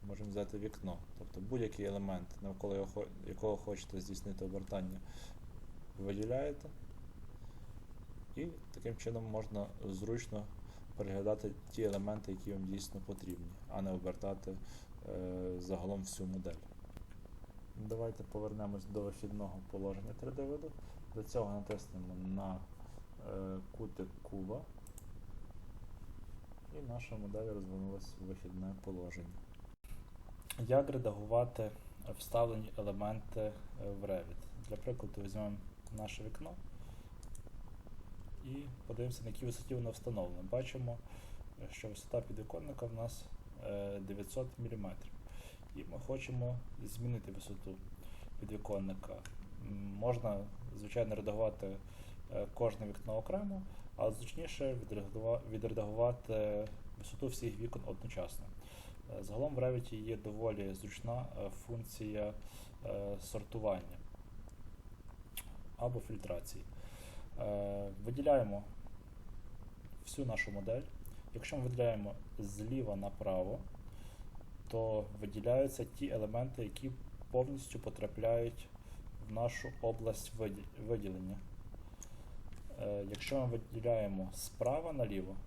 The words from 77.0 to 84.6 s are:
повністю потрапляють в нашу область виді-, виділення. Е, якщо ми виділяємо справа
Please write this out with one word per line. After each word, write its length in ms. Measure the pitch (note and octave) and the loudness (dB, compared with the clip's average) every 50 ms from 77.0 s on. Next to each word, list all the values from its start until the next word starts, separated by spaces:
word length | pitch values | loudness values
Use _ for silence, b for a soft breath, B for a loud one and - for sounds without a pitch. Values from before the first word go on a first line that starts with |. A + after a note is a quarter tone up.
| - - - - - - | -6 -6 -6 -6 -6 4
повністю 480 | - B2+ B2+ C3+ C#3+ C3+ C3 - - A2+ | 6 6 6 6 4 -2 -2 -2 -4 -2
потрапляють 880 | - A2 - - - G2+ - - G#2+ A2+ A#2 A#2 A#2 A#2 - - - - - B B B B B B - - - - - | -2 -2 -2 0 -2 0 0 4 6 8 8 8 6 4 2 -2 -8 -8 -10 B B B B B B -6 -6 -6 -4 -2
в 40 | A2 | 2
нашу 360 | A2 A#2+ A#2+ A#2+ - - - - - | 4 4 4 4 2 -2 -2 -4 4
область 500 | - A#2 A2+ A2+ A2+ A2+ G#2+ - - - - G#2+ | 4 4 4 6 4 2 2 2 0 -4 0 2
виді-, 260 | A2 G#2+ G2 G2+ - - - - G#2+ G#2+ | 2 2 2 0 -4 -6 -6 -4 2 2
виділення. 500 | A#2+ A2 G2+ G2 F#2 F#2 F#2 F#2 F#2+ F#2+ - - - - - - - - B B B B B B B B B B B B B - - - - - - - | 2 4 4 2 0 0 0 0 -2 -2 -4 -4 -6 -6 -6 -6 -6 -6 B B B B B B B B B B B B B -4 -6 -4 -6 -6 -4 -2
Е, 220 | G#2 G#2 G#2 G2+ G2+ G2 | 0 2 2 2 2 0
якщо 300 | G#2 G#2+ - - C#3 C#3 | -2 -2 0 2 4 4
ми 60 | C3 | 4
виділяємо 840 | B2 A#2+ A2+ A2 - - A#2 A2+ A#2+ A#2 A2+ G#2+ G#2 G2 F#2+ F#2+ F#2 - | 4 4 2 0 -2 -4 2 4 6 6 6 6 4 4 2 0 0 -2
справа 600 | - - - - - | -4 -4 -6 0 2